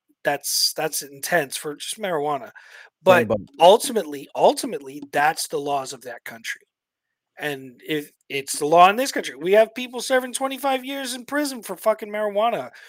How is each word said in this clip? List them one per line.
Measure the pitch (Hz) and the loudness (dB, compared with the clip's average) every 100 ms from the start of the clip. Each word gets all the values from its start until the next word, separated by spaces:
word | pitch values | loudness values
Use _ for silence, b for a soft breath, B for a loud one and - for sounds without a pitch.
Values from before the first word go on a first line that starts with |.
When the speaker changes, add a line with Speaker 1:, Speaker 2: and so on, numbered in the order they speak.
| _ _ | _ _
Speaker 1:
that's, | 151 - - - - | -2 -2 -2 0 0
that's | - 156 - | 0 -4 -4
intense | 143 139 - 175 139 - | -8 -10 0 0 0 -6
for | 151 147 | -8 -10
just | - - | -10 -8
marijuana. | 202 156 147 143 | -4 -2 -2 -4
Speaker 2:
Same | 113 B B B B _ | -6 B B B B _
Speaker 1:
But | 185 175 110 | 6 6 4
Speaker 2:
boat. | 107 90 - | -2 -6 6
Speaker 1:
ultimately, | 170 226 - 220 156 143 - 127 | 8 8 4 -4 -6 -10 -10 2
ultimately, | 180 285 262 160 135 143 139 | 4 4 -2 -8 -8 -8 -4
that's | 143 151 160 - | 0 0 0 -4
the | 156 | -4
laws | 143 139 131 | -2 -4 -4
of | 127 | -12
that | 123 113 | -14 -14
country. | - 113 - - _ _ _ _ _ _ _ - | -14 -12 -12 -12 _ _ _ _ _ _ _ -10
And | 147 135 131 120 | -8 -8 -12 -14
if | - 151 147 _ - | -6 -6 -6 _ -10
it's | 139 139 - | -8 -6 -4
the | 151 | 4
law | 170 185 | 8 8
in | |
this | 220 269 | 6 -2
country, | 269 - | -4 -8
we | 127 170 | -6 4
have | 208 220 | 4 4
people | 220 247 247 | 0 -10 -8
serving | - 262 254 | -2 0 0
twenty-five | 233 269 262 277 262 | -6 -6 -4 -2 -2
years | 254 277 262 | -4 -8 -8
in | 254 | -10
prison | 233 285 285 247 | -6 -4 -4 -6
for | - - | -10 -2
fucking | 220 214 208 | 0 0 -4
marijuana, | 208 214 202 226 180 151 B | -6 -4 0 0 -2 -6 B